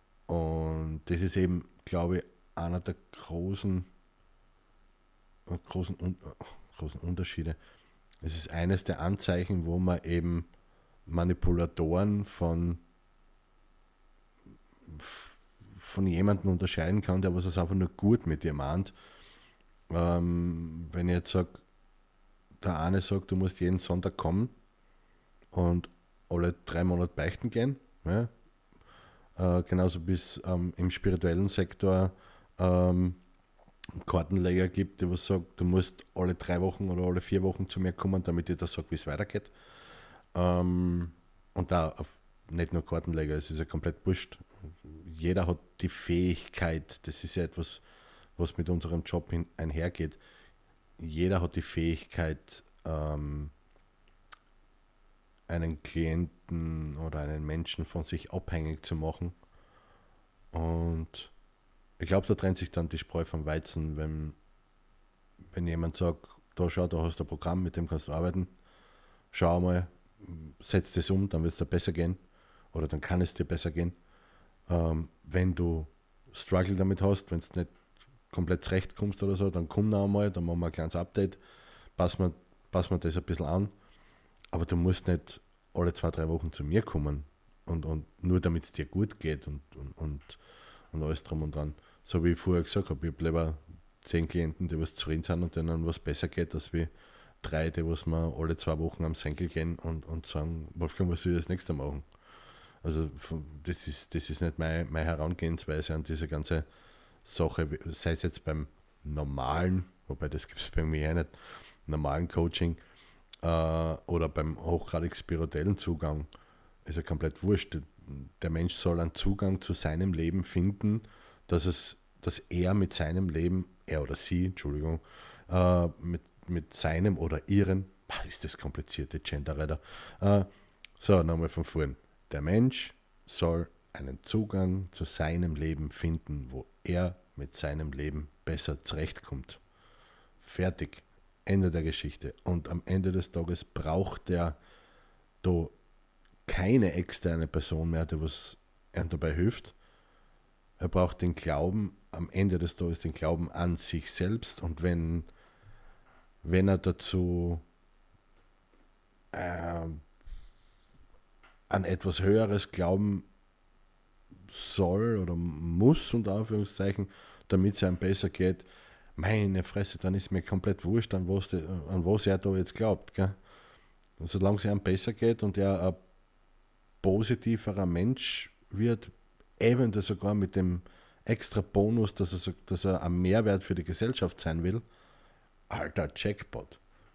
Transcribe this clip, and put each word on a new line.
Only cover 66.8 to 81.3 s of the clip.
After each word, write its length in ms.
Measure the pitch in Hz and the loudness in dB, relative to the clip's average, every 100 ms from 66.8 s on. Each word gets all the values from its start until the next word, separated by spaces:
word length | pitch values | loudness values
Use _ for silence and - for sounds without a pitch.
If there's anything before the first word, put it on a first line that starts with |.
| 90 | 0
da 160 | 82 | 2
hast 180 | 82 - | 0 -2
du 40 | |
ein 40 | 78 | -6
Programm, 340 | 76 85 87 | -4 -2 0
mit 140 | 90 87 | 0 -2
dem 120 | 85 | -2
kannst 200 | 80 - | -4 -4
du 40 | |
arbeiten. 360 | 78 90 92 90 - _ _ - - - _ _ | -2 0 0 -2 -6 _ _ -20 -20 -20 _ _
Schau 300 | - 87 87 | 2 4 6
mal, 260 | 90 90 87 - _ _ 98 82 78 - | 4 2 0 -6 _ _ -14 -14 -14 -16
setz 320 | - 98 - | 0 2 2
das 180 | 92 82 | 0 2
um, 180 | 95 98 | 2 2
dann 140 | 82 | 2
wird's 140 | 82 - | 0 -2
dir 80 | 80 | 0
besser 260 | 87 - | 0 0
gehen 240 | 82 85 95 - _ _ _ - | 0 0 -2 -8 _ _ _ -10
oder 160 | 82 78 | -4 -2
dann 120 | 76 | -2
kann 200 | - 90 | 0 2
es 140 | 87 | 2
dir 100 | - | 0
besser 260 | 80 82 85 | -2 -2 -2
gehen." 240 | 80 87 - _ _ _ - _ _ - | 0 -2 -2 _ _ _ -20 _ _ 0
Ähm, 400 | 87 82 80 78 _ | 2 2 0 -2 _
wenn 320 | - 92 92 | -2 2 2
du 320 | 85 85 80 78 _ _ _ - | 2 0 0 -4 _ _ _ -20
Struggle 440 | - - 92 92 95 | -16 0 2 4 2
damit 260 | 95 95 | 2 4
hast, 280 | 98 98 - | 4 2 0
wenn's 240 | 85 - | -4 -4
nicht 160 | 90 85 - _ _ - - _ | -4 -4 -6 _ _ -20 -20 _
komplett 320 | - 87 87 | -2 0 0
zurechtkommst 580 | - 92 - - 101 - | 0 0 -2 -2 -4 0
oder 140 | 98 92 | 0 2
so, 140 | 98 | 2
dann 180 | 90 82 | 0 -2
komm 200 | - 107 | 2 2
noch 160 | 104 | 4
einmal, 260 | 101 101 104 | 4 4 2
dann 140 | 90 | 0
machen 160 | 85 85 | -2 0
wir 60 | 85 | 0
ein 60 | |
kleines 240 | 82 82 85 | -2 -4 -4
Update, 420 | 90 - 95 | -2 0 0